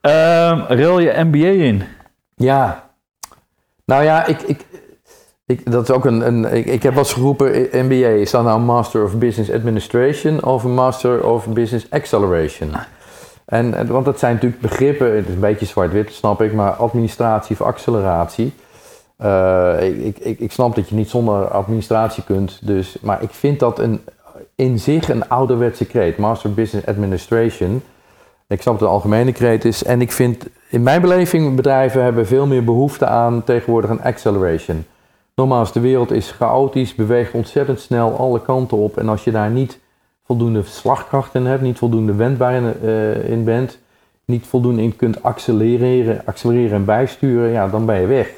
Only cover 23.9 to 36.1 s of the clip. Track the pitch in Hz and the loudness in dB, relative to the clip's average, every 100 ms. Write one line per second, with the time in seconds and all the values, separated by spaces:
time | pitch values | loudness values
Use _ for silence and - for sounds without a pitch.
23.9 | 110 - _ - - - - 131 117 - | -4 -8 _ -20 -20 -20 -4 -2 0 0
24.9 | 156 160 123 - 123 131 123 120 - 110 | 0 0 -2 0 0 2 2 0 -2 -4
25.9 | 123 90 80 104 113 104 101 110 104 - | 0 0 0 -2 -2 -4 -2 -2 -4 -4
26.9 | 104 101 92 - 117 117 - 92 120 - | -4 -2 -4 -2 0 0 -2 -4 -4 -8
27.9 | _ _ _ _ _ _ 98 - 107 104 | _ _ _ _ _ _ -4 -2 0 2
28.9 | 98 98 107 127 120 123 113 117 110 - | 2 2 2 2 2 2 2 0 -2 0
29.9 | 123 123 - 123 117 - _ _ 120 120 | 0 0 0 0 -2 -10 _ _ 0 2
30.9 | 160 180 180 175 170 151 131 139 135 131 | 4 4 2 2 2 2 2 2 2 2
31.9 | 123 127 117 107 127 139 131 117 117 139 | 2 0 0 2 2 2 2 2 2 0
32.9 | 143 127 113 117 117 113 120 - 117 104 | 0 0 2 2 0 0 -2 2 0 0
33.9 | 110 - 117 - 101 92 82 - 80 78 | -2 -4 -2 -2 0 0 -2 -4 -8 -8
34.9 | _ _ _ _ - 131 123 107 - 123 | _ _ _ _ -2 0 2 0 0 2
35.9 | 131 120 | 2 0